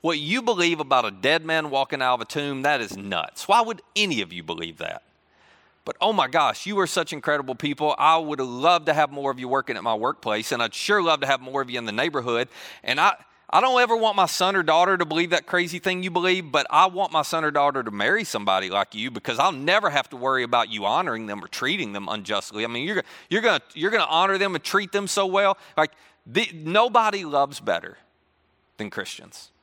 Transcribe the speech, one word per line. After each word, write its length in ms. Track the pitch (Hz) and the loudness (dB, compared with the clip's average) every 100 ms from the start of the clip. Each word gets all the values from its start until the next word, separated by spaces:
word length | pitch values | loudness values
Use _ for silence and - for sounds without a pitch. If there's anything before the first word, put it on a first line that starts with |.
"What 180 | 160 156 | 0 -2
you 220 | 147 247 | -2 -2
believe 380 | 233 196 170 160 | 0 2 2 0
about 260 | 139 131 113 | 2 2 2
a 60 | |
dead 340 | 95 131 165 160 | 0 2 2 2
man 240 | 160 151 | -2 0
walking 320 | 135 135 143 | -2 -2 -2
out 140 | 127 123 | 0 0
of 60 | |
a 40 | 113 | -2
tomb, 360 | 151 143 135 | -6 -4 -2
that 180 | 139 143 | 0 0
is 160 | 104 95 | -2 -8
nuts. 500 | 101 90 - - - | -4 -4 -4 -10 2
Why 140 | 214 | 4
would 200 | 226 214 _ 202 | 4 -4 _ -2
any 260 | 208 127 | 0 0
of 120 | 90 | -4
you 100 | 87 | -8
believe 340 | 80 82 85 78 | -8 -8 -8 -10
that? 260 | 58 50 _ _ _ _ _ _ _ _ - | -10 -10 _ _ _ _ _ _ _ _ -12
But 100 | - | -2
oh 120 | 196 | 0
my 140 | 208 127 | 2 2
gosh, 380 | 156 139 - 185 | 4 2 0 -4
you 120 | 202 | -2
are 80 | 180 | 0
such 260 | 185 160 | -2 -4
incredible 420 | 151 156 147 131 123 | -4 -2 -2 -2 -6
people. 400 | 147 147 151 - | -6 -2 -2 2
I 200 | 151 165 | 4 4
would 220 | 156 147 | 0 -4
love 460 | 131 123 156 175 156 | -6 0 2 4 2
to 80 | |
have 180 | 151 143 | 2 2
more 200 | 143 139 | 0 -4
of 80 | 127 | -4
you 80 | 127 | -2
working 300 | 135 131 113 | -2 -2 -4
at 60 | |
my 120 | 110 110 | -2 0
workplace, 560 | 120 151 113 107 113 | -2 -2 -2 -2 -2
and 100 | 120 | -2
I'd 140 | 117 - | -2 -2
sure 260 | - 208 | 0 2
love 200 | 170 151 | 2 2
to 60 | 139 | 2
have 140 | 135 | 0
more 200 | 131 135 | 0 -4
of 80 | 127 | -4
you 100 | 123 | -6
in 60 | 113 | -4
the 60 | |
neighborhood. 580 | 107 156 147 123 117 127 - - - | -2 -2 -2 -2 -2 -2 -8 -20 -12
And 160 | - 135 | -4 2
I, 160 | 190 - - _ - | 2 2 -12 _ 2
I 120 | 175 | 2
don't 200 | 254 247 | 4 4
ever 140 | 240 226 | 4 2
want 200 | 220 196 | 2 2
my 120 | 175 | 2
son 280 | - 190 196 | 2 0 2
or 60 | |
daughter 360 | 160 160 180 185 | 4 4 4 2
to 80 | 165 | 0
believe 260 | 160 170 | 0 2
that 160 | 170 - | 0 0
crazy 320 | 180 175 170 | -2 -2 -4
thing 240 | 190 180 | -4 -4
you 80 | 185 | -2
believe, 400 | 175 180 185 160 | 0 0 0 0
but 160 | 143 - | -2 2
I 160 | 151 185 | 4 4
want 260 | 180 190 | 2 -2
my 120 | 160 | -2
son 200 | 139 165 | -2 -2
or 80 | 156 | 0
daughter 300 | 147 143 135 | 2 2 0
to 100 | 113 | -6
marry 320 | 104 110 208 | -2 0 0
somebody 460 | 208 110 101 95 95 | -2 -2 0 0 2
like 240 | 98 95 | -2 -2
you 160 | 107 123 | -4 -8
because 300 | 110 - 117 | -8 -6 0
I'll 120 | 175 | 0
never 380 | 139 143 202 202 | 0 0 2 2
have 200 | 143 - | 0 -2
to 80 | 127 | -4
worry 260 | 131 131 | -2 0
about 260 | 120 120 101 | 2 0 0
you 160 | 107 101 | -2 0
honoring 400 | 139 180 113 110 | 0 -2 -4 -6
them 180 | 101 | -10
or 40 | - | -10
treating 460 | - 131 190 113 | -6 -4 -4 -4
them 160 | 101 98 | -8 -8
unjustly." 560 | 107 95 101 - 107 113 | -8 -4 -4 -4 -6 -6
I 20 | |
mean, 180 | 120 156 | -4 -4
you're, 180 | 196 - - - | -6 -6 -18 -4
you're 120 | 202 | 0
gonna, 200 | 226 156 _ | 2 0 _
you're 180 | 156 180 | -4 -2
gonna 120 | 220 | 0
honor 340 | 160 160 190 190 | 2 2 2 2
them 180 | 196 175 | 0 -2
and 80 | |
treat 280 | - 196 196 | -2 -2 0
them 160 | 202 196 | -4 -2
so 180 | 202 190 | 0 2
well. 320 | 196 202 196 - - | 4 2 0 -4 0
Like, 180 | 156 _ _ _ - | 0 _ _ _ -6
the, 240 | 139 214 | -4 -4
nobody 720 | 165 156 202 240 233 220 202 165 | -6 0 2 4 4 2 -2 -2
loves 340 | 143 139 139 | 0 0 -2
better 380 | - 85 87 - _ _ _ _ _ _ _ - | -4 -4 -4 -20 _ _ _ _ _ _ _ -12
than 120 | 104 | -8
Christians. 600 | - 95 - - - - _ | -8 -10 -12 -18 -20 -20 _